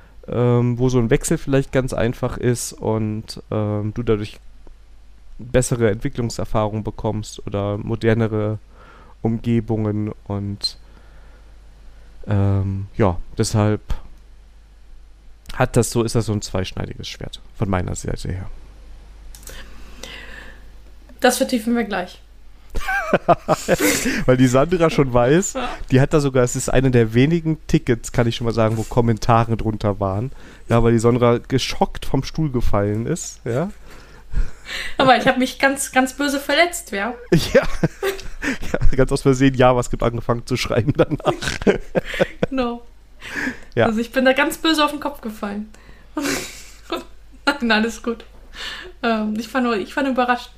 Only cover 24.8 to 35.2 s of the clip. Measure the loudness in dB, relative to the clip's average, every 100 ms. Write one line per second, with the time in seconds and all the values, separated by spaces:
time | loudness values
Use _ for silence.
24.8 | 2 2 2 4 4 4 2 -4 -6 -8
25.8 | 2 4 4 4 2 2 2 0 0 2
26.8 | 4 4 4 4 4 4 0 -4 2 0
27.8 | 2 -2 0 0 0 0 -2 2 2 0
28.8 | -2 0 2 2 4 4 4 0 -2 -2
29.8 | -2 0 -2 -2 -6 -10 -18 -18 0 4
30.8 | 6 6 4 4 4 2 0 -2 0 -2
31.8 | -2 -2 -2 -2 -2 -2 -2 2 4 4
32.8 | 2 -2 -2 -4 -6 -12 -4 -2 -4 -6
33.8 | -16 -20 -20 -20 -4 0 0 -2 -12 -10
34.8 | -8 0 4 6